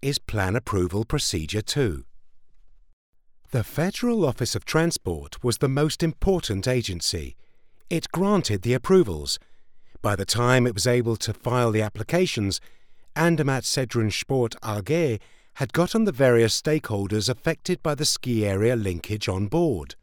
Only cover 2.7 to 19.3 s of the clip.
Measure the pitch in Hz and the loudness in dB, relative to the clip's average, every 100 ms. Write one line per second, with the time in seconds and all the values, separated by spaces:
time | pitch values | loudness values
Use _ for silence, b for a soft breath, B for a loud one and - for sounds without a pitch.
2.7 | - - _ _ _ - - - 127 104 | -20 -20 _ _ _ -20 -20 -4 -4 -2
3.7 | - 175 - 247 226 151 117 123 107 - | -2 -2 0 0 2 2 0 -4 -4 0
4.7 | 156 170 - 92 80 71 - 120 - 139 | 2 2 0 -4 -6 -8 -4 -2 0 0
5.7 | 135 156 - 165 - 196 180 - 95 127 | 2 0 0 -2 2 2 2 0 -2 0
6.7 | 127 110 87 - 87 67 - - - - | 0 -2 -4 -4 -4 -6 -12 -20 -20 -20
7.7 | - - 165 - 165 196 202 - 101 117 | -20 -6 -4 -2 0 2 2 2 0 0
8.7 | 127 - 190 131 78 71 - b b b | 0 6 6 6 0 -6 -8 b b b
9.7 | b b b 110 98 98 113 120 127 123 | b b b -2 -2 -2 2 4 6 4
10.7 | 104 123 123 117 110 - 104 123 123 117 | 2 2 2 2 -2 -4 -6 -2 2 2
11.7 | 107 107 104 110 170 185 - 98 - b | 2 -2 -4 -2 0 0 0 -2 -4 b
12.7 | b b b b - 170 156 139 135 - | b b b b 0 2 2 2 0 -2
13.7 | - 127 120 107 - - 135 117 - 110 | -2 -2 0 0 -2 -2 0 0 -4 -6
14.7 | 104 95 165 151 107 b b b - 135 | -4 -2 0 0 -2 b b b -6 -2
15.7 | 160 180 226 214 123 135 117 113 - 151 | 0 2 2 2 4 6 6 4 2 0
16.7 | 156 - 104 98 107 95 120 165 160 - | 0 0 -4 -2 -2 -2 -2 -2 -2 -4
17.7 | 180 160 147 151 - 127 113 104 98 113 | -2 -2 0 -2 -2 -2 0 2 2 2
18.7 | 120 98 87 - 107 - | 2 0 -4 -6 -4 -2